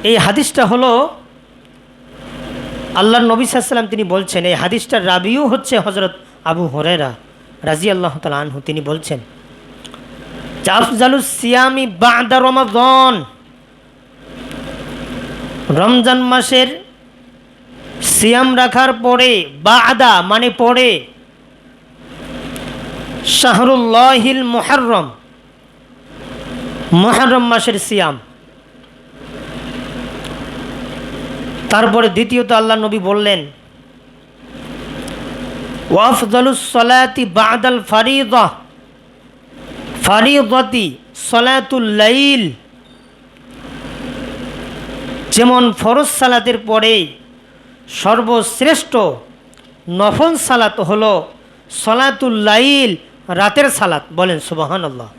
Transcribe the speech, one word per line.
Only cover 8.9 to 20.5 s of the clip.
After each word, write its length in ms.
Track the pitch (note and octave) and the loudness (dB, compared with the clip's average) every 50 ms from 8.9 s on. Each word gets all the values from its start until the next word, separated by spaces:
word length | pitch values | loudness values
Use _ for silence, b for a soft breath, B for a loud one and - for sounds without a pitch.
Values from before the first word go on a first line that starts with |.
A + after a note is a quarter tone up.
| D#3 D#3+ D#3 - D#3 B2 A2 - - - - - - - - - - - - - - - - - - - - - - - - - - - - | -8 -8 -6 -8 -10 -10 -10 -18 -20 -20 -20 -20 -20 -20 -20 -20 -20 -20 -20 -20 -20 -20 -20 -20 -20 -20 -20 -18 -18 -16 -16 -16 -14 -6 -2
যে, 60 | - | 0
"আফজালুস 560 | F#3+ A3 A#3+ A#3 B3+ G#3+ B3+ B3+ C4+ C#4 C4+ | 2 2 2 2 2 2 2 4 4 2 0
সিয়ামি 600 | - - - - A#3 B3 B3+ B3+ C4 C4 C4+ C4 | -4 -8 -6 -2 0 2 2 2 2 0 -2 -4
বা'দা 540 | A#3 F#3 E3 A3+ A#3+ A#3 A#3+ B3 A3 B3+ C4 | -4 -2 2 4 4 4 2 2 2 2 4
রমাদান।" 840 | B3+ C4 C4 C4 C4 G#3 G3+ A#3 B3 C4 C4 C4 C4 C4 A#3+ F3+ C#3 - - - - - - - - _ - _ _ - _ _ _ _ - - - - - - - - - - - - - - - - B3 - - - B2 A#2+ - - - - - - - - - - | 4 4 2 2 0 2 2 2 4 6 6 6 6 4 2 0 -6 -10 -16 -20 -20 -20 -20 -20 -20 _ -20 _ _ -20 _ _ _ _ -20 -20 -20 -20 -18 -16 -16 -14 -14 -12 -12 -12 -14 -14 -14 -14 -12 -12 -12 -12 -10 -12 -10 -12 -12 -12 -12 -12 -12 -10 -4 0
রমজান 500 | D3 D#3 F#3 A3+ B3+ B3 A3 B3+ B3+ B3+ | 2 2 4 4 4 4 4 4 2 2
মাসের 640 | B3+ B3 B3+ B3+ - - C4 B3+ B3+ B3 D4+ F4 G4 - _ _ - - _ - - - - - _ _ _ _ - - - - - - - - | 2 2 2 2 2 2 2 2 2 0 -4 -14 -18 -20 _ _ -20 -20 _ -20 -20 -20 -20 -20 _ _ _ _ -20 -20 -20 -20 -20 -20 -14 -8
সিয়াম 540 | - - - - G#3+ A3+ A#3 B3 C4 C4 B3+ | -4 -2 0 2 4 4 4 4 4 4 4
রাখার 360 | B3 B3+ A#3+ - B3 C4 C4 | 2 2 2 4 2 2 2
পরে, 520 | B3+ A3+ A#3 B3 B3 B3 B3+ B3+ A#3 G3 E3 C#3 C#3 C#3+ | 2 0 2 2 4 4 4 4 4 2 -2 -6 -12 0
বা'দা 600 | D#3 G3+ A#3 B3 A#3 A#3 B3+ G#3+ B3 C4 G3+ F3+ | 4 6 6 6 6 4 4 4 6 6 6 4
মানে 280 | F3 F#3+ G#3 A3+ A#3+ A#3+ | 4 2 0 2 2 0